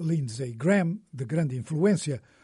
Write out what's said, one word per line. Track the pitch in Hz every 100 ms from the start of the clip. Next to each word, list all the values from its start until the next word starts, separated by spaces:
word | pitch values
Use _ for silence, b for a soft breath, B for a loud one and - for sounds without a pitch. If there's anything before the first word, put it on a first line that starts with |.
Lindsey | 160 165 123 113 127
Graham, | 113 156 202 165 202 -
de | 127
grande | 123 160 151 127
influência, | - 156 202 175 151 131 b b